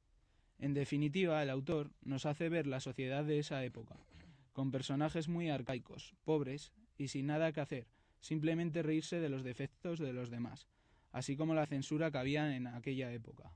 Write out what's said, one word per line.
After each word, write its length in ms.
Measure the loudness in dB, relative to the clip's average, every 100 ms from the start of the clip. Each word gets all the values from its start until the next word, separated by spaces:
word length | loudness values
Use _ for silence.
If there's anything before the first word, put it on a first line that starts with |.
| _ _ _ _ _ -6
En 160 | 0
definitiva, 680 | 0 2 2 2 4 4 4
el 40 | 2
autor 440 | 0 0 0 0 -6
nos 240 | -4 -2 0
hace 220 | 0 2
ver 180 | 2 0
la 140 | -2
sociedad 440 | -4 -4 -2 0
de 140 | 2 2
esa 240 | 2 -2
época, 380 | -4 -6 -12 -16 -20 -20 -20 -20 -10
con 200 | -2 0
personajes 560 | 0 0 2 2 2 0
muy 200 | 0 0
arcaicos, 680 | 0 -2 -4 -6 -14 -16 -6
pobres 480 | 2 2 2 -4 -10 -20 -16 -6
y 80 | -4
sin 200 | -2 0
nada 260 | 2 2
que 80 | 0
hacer, 260 | -4 -4 -8 _ _ _
simplemente 640 | -4 0 2 2 2 0
reírse 380 | 2 2 0 0
de 80 | 0
los 160 | 0
defectos 560 | -2 -4 -6 -6 -4 -2
de 120 | -2
los 160 | -2 -4
demás, 380 | -4 -6 -8 -16 _ _ _ _
así 240 | -6 -2 0
como 180 | 4
la 120 | 4 4
censura 440 | 0 0 2 2
que 80 | 2
había 380 | 2 2 2 0
en 100 | -2
aquella 460 | -4 -4 -2 -2
época. 400 | -6 -8 -14 -18